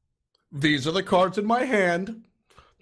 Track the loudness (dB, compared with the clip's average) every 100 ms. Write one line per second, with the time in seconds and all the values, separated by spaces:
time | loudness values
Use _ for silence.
0 | _ _ _ _ _ -2 0 0 0 -4
1 | 0 2 2 0 -2 0 0 0 2 0
2 | -4 -12 -20 _ _ -20 _ _